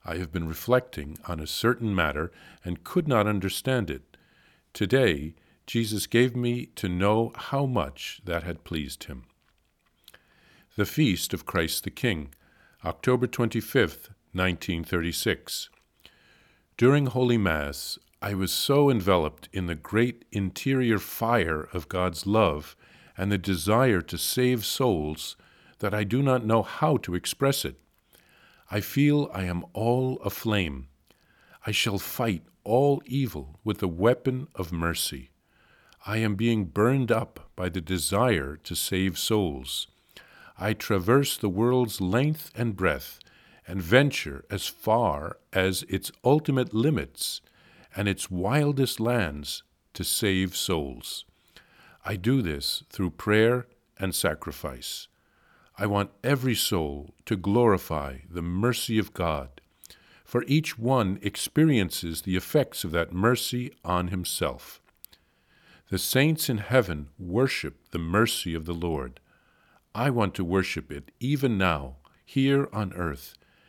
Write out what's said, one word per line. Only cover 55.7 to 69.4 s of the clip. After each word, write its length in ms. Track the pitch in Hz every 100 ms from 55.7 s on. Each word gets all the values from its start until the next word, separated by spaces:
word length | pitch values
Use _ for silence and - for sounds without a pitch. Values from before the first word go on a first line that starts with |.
| -
I 100 | 104
want 260 | 101 98 _
every 320 | 123 139 131
soul 600 | 107 - 92 76 71 - - -
to 80 |
glorify 840 | 104 98 117 117 92 - 78 71 65 76
the 100 | 85
mercy 560 | 85 90 120 117 - 110
of 160 | 95
God, 480 | - 85 73 64 - _ _ - - _ _
for 200 | - 120 -
each 320 | 151 151 113
one 400 | 117 131 95 98
experiences 1000 | 101 - - 151 160 123 87 - 85 82
the 140 | 98 90
effects 480 | - 151 - -
of 80 | 87
that 200 | 85 85
mercy 600 | 90 113 123 - 123 123 -
on 220 | 87 87 87
himself. 720 | 92 87 - 80 - - - _ _ - _ _ _ _ _ _ - -
The 80 | 95
saints 500 | - 131 151 160 -
in 100 | 110
heaven 500 | 101 127 92 73 71 -
worship 720 | 87 101 131 - 73 - _
the 80 | 85
mercy 560 | 82 101 113 - 90
of 120 | 82 82
the 60 |
Lord. 460 | 85 85 73 62 - _ _